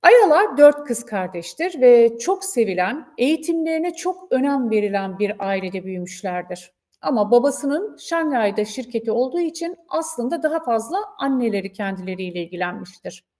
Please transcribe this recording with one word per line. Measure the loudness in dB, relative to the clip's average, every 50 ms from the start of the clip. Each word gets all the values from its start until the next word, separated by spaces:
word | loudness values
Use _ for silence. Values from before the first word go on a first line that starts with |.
Ayalar | 8 8 8 8 8 8 6 4 4 2 6 8
dört | 8 8 8 6 -4 -6
kız | -6 -6 -6
kardeştir | -6 -6 -6 -6 -4 -6 -10 -10 -10 -6 -4 -4 -4 0 6
ve | 8 8 8 8 8 4 2 -2
çok | -2 -2 -2 -2 -4
sevilen, | -6 -2 0 0 0 0 0 0 -2 -2 -6 -10 -14 _ -2
eğitimlerine | 0 0 0 0 -2 -2 -2 -2 0 -2 -2 -2 -2 -4 -6
çok | -6 -6 -6 -6 -6 -6 -2
önem | -2 0 0 0 0 -2 -2 0
verilen | 0 0 0 0 -2 -2 -4 -4 -6 -6
bir | -6 -6 -4 -6 -4 -4
ailede | -4 -4 -4 -6 -8 -8 -8
büyümüşlerdir. | -8 -8 -8 -8 -10 -12 -10 -8 -6 -6 -6 -8 -8 -12 -14 -14 -20 _ _ _ _ _ _
Ama | -6 -2 0 0 2 4
babasının | 4 4 4 4 -2 -2 -4 -2 -2 -2 -4 -6 -10 -14
Şangay'da | -10 -4 -4 -2 -2 0 0 0 0 0 0 -2 -4
şirketi | -4 -6 -10 -10 -6 -6 -6 -4 -2
olduğu | -2 0 -2 -2 -2 -2
için | -4 -4 -4 -6 -8 -8 -8 _ _ _
aslında | -6 -6 -6 -6 -6 -6 -4 -4 -4 -2 -2
daha | -2 -2 -2 -2
fazla | -2 -2 -2 -2 -2 -6 -6 -6 -6 -10 -6
anneleri | -2 -2 0 0 0 0 -2 -2 -4 -6 -8
kendileriyle | -6 -6 -6 -6 -6 -8 -8 -8 -6 -6 -8 -6 -8 -8
ilgilenmiştir. | -8 -6 -6 -6 -6 -6 -10 -14 -16 -18 _ _ -14 -14 -14 _ _ _